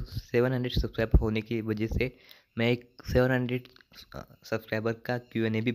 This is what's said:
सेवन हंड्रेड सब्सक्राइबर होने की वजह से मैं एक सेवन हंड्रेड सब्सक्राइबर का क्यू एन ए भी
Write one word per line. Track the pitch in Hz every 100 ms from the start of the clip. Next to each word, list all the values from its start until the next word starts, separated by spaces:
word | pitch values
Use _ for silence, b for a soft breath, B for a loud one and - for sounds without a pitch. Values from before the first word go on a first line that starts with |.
| 123
सेवन | - - 120 127
हंड्रेड | 127 123
सब्सक्राइबर | - 117 - 110 -
होने | 113 110
की | 110 117
वजह | 110 107 110
से | - 127 - B B B 117
मैं | 117
एक | 123 - - -
सेवन | 127 127
हंड्रेड | 127 123 123 123 - _
सब्सक्राइबर | - - - - - - 110 - 110 113 113 -
का | 123
क्यू | - 113 113
एन | 110
ए |
भी | 120